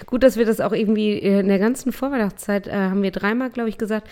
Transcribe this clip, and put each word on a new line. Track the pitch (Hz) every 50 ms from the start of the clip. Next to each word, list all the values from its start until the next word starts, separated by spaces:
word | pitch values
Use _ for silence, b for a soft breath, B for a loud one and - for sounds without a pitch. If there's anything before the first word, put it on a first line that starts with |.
| B
Gut, | - 254 233 262
dass | 262 196 220
wir | 240
das | 214 220 - -
auch | 196 214
irgendwie, | - 220 196 220 214 214 214 208 -
äh, | - 196 196 202
in | 190 196
der | 196 185
ganzen | 202 226 262 - - 254 -
Vorweihnachtszeit, | - 262 277 285 247 208 180 - - - - 202 202 196 -
äh, | -
haben | 196 190 190 190 202 196
wir | 190
dreimal, | 190 185 - 202 226 247 262 254
glaub | - 247 233 220
ich, | 214
gesagt, | - 226 202 220 214 214 B